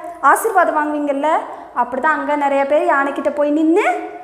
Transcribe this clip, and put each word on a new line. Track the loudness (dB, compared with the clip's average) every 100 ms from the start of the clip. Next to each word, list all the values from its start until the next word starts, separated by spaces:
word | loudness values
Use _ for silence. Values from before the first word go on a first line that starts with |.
| -12 0
ஆசீர்வாதம் | 2 4 2 2 2 2
வாங்குவீங்கல்ல. | -2 -2 -2 -2 0 0 -4 -12 -8 -4
அப்படிதான் | -4 -2 0
அங்க | 0 0 0
நிறைய | 0 0 2
பேர் | 2 2
யானைக்கிட்ட | 2 0 -2 -4
போய் | 0 0
நின்னு | 2 2 2 2 -2 -6 -14